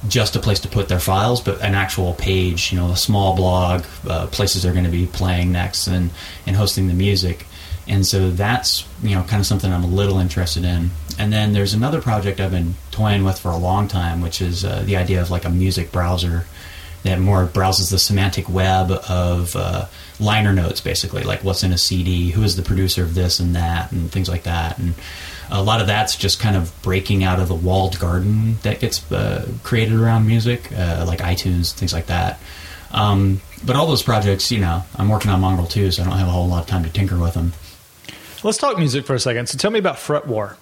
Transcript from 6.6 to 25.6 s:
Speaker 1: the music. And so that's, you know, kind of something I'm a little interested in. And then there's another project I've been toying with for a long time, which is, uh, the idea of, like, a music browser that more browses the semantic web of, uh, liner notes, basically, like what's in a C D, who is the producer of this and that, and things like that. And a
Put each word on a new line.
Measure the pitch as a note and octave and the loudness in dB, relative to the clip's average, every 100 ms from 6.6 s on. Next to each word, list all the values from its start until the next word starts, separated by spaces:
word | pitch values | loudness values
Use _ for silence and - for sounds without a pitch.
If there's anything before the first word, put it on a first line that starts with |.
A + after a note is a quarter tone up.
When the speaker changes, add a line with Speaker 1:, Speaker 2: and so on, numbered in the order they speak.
| G2+ - F#2+ | 2 2 0
Speaker 1:
the | |
music. | F2 G2+ G2 F2+ E2+ - - - - - | 2 2 2 0 -4 -10 -18 -10 -10 -2
And | G2 F#2+ | 0 2
so | G2 F#2 | 2 2
that's, | F2 G2+ B2+ - - - - | 0 0 0 0 -4 -4 -6
you | A2 F#2+ | -2 0
know, | |
kind | F2 G#2 | 0 0
of | F#2+ | 0
something | G2 F#2+ | 0 0
I'm | F2 | 0
a | F2+ | 0
little | F#2 G2+ G2 | 2 2 2
interested | F2+ - F2+ - | 0 0 -2 -2
in. | F2 F2 E2+ - - - | 0 0 0 -4 -10 -4
And | G#2 | 0
then | G#2+ G#2+ | 2 2
there's | G2+ G2+ | 2 2
another | G#2 A#2+ D#3+ | 2 0 0
project | - G#2+ G2 F#2+ | 0 0 0 -2
I've | G2 | -2
been | F2+ E2+ F2+ - | 0 -2 -4 -8
toying | - G#2+ G2+ F#2+ | -2 2 2 2
with | F#2 | 0
for | F2+ | -2
a | E2+ | -2
long | F2 F#2 G2+ | 0 0 0
time, | G2 F2 E2+ | 0 -2 -2
which | E2+ - | -4 -2
is, | F#2 F2 | -2 -2
uh, | F#2 F#2 F#2+ | -2 -2 0
the | F#2+ | 0
idea | F2+ F#2 | 2 0
of, | F2 | 0
like, | F2 F2 | -2 0
a | |
music | F2 F#2+ F#2 E2+ | 2 2 0 -2
browser | F2+ F2 F2+ F2 E2+ F2 - - - - - | -2 0 0 0 0 -4 -10 -18 -16 -16 -6
that | F#2+ F#2 | -2 2
more | F#2 G2 F2+ | 4 4 2
browses | G2+ F#2+ F#2 F2+ | 2 2 2 0
the | F#2+ | 0
semantic | - G2 G2 F#2 F2+ | 2 2 2 0 -2
web | F#2 F#2+ F#2 F2+ F#2 - | 0 2 2 2 -2 0
of, | F#2 F2 F2 F2 F2+ | 0 2 0 0 -2
uh, | F2+ F2+ - - - - | -2 -2 -6 -10 -20 -2
liner | G#2+ G#2+ G#2 | 0 4 4
notes, | F#2+ E2 - | 4 2 -2
basically, | - - F#2+ G2 | -4 -4 -4 -4
like | F#2 - | -4 -2
what's | F#2+ F#2 | -2 0
in | F#2 | 0
a | F2 | 2
C | - F#2 | 0 0
D, | F2+ F2+ F2 | 0 0 2
who | F2 | 2
is | G#2+ F2+ | 2 0
the | |
producer | F2 F#2 F#2 F2+ | 0 0 2 0
of | F2 | 0
this | E2+ F2+ - | 0 0 2
and | F2+ F2 | 0 0
that, | E2+ E2+ E2 | 0 -2 -2
and | F2+ E2 | -4 -4
things | F#2+ F2 | -2 -2
like | F2 | -2
that. | - E2+ E2 - | -2 -2 -2 -2
And | F2+ E2 - - - - - | -4 -4 -8 -14 -14 -14 -6
a | G2+ | -2